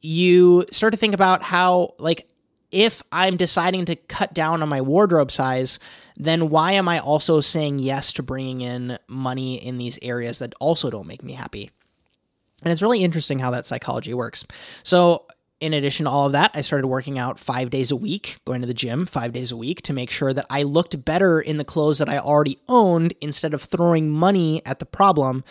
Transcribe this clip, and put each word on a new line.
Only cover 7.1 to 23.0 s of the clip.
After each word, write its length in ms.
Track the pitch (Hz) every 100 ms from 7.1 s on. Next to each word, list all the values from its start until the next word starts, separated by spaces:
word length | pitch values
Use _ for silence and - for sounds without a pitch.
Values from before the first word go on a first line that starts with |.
| 151 - 151
saying 400 | 143 165 147 139
yes 320 | 131 139 -
to 100 | -
bringing 380 | 131 131 131 127
in 360 | 123 123 123 123 -
money 480 | 127 131 131 127 127
in 220 | 127 123
these 200 | 120 -
areas 360 | 123 123 117 120
that 160 | 117 -
also 280 | 143 165 131
don't 200 | 107 82
make 160 | -
me 80 | -
happy? 400 | - - 104 104 _ _ _ _ _ _ _ _ _
And 80 | 165
it's 120 | 165
really 200 | 208 240
interesting 380 | 180 160 - 135
how 100 | 127
that 160 | 123 -
psychology 480 | 120 - 123 147
works. 300 | 123 117 - - - - -
So 400 | - 180 175 165 - _ _ -
in 140 | 160
addition 300 | 151 139 -
to 60 | 151
all 160 | 143 139
of 60 |
that, 200 | 139 139
I 60 | 151
started 260 | 135 143 131
working 320 | 131 135 135
out 220 | 123 -
five 280 | - 123 127
days 220 | 135 123
a 60 | 131
week, 400 | 110 196 - -
going 160 | - 127
to 60 | 123
the 40 |
gym 340 | 117 127 123 180
five 260 | 135 120
days 180 | 120 123
a 60 | 117
week 260 | 120 180
to 100 | -
make 160 | 139 120
sure 240 | - 139
that 140 | 131 -
I 120 | 139
looked 420 | 143 156 180 147
better 360 | 143 170 190 160
in 160 | - 151
the 80 |
clothes 340 | 143 165 151 143
that 100 | 143
I 100 | 143
already 420 | - 147 151 - -
owned 440 | 247 196 170